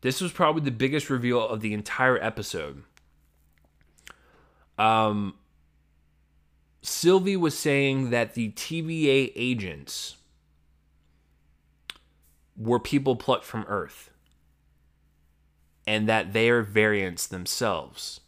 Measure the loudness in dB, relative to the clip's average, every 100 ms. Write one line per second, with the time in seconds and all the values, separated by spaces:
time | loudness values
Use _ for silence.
0 | -2 -2 -4 0 2 2 -2 0 0 0
1 | -2 -2 2 2 0 -2 -2 -4 -6 0
2 | 2 2 0 -4 -8 -6 -8 -10 -20 _
3 | _ _ _ _ _ _ _ _ _ _
4 | -20 -20 _ _ _ _ _ 0 2 4
5 | 2 0 -4 -8 _ _ _ _ _ _
6 | _ _ _ _ _ _ _ _ -8 0
7 | 4 4 4 0 0 0 0 2 2 0
8 | 0 0 0 -2 -6 -6 -8 -6 -4 0
9 | 4 4 2 -2 -4 -2 -4 -10 -12 -10
10 | -12 -14 _ _ _ _ _ _ _ _
11 | _ _ _ _ _ _ _ _ _ -20
12 | _ _ _ _ _ -12 0 0 2 0
13 | 2 0 0 -2 -2 -10 -6 -6 -6 -14
14 | -20 _ _ _ _ _ _ _ _ _
15 | _ _ _ _ _ _ _ _ -2 0
16 | 2 2 2 2 4 4 2 4 4 4
17 | -2 -6 -8 -8 -6 -2 -2 -2 -6 -12
18 | -14 -14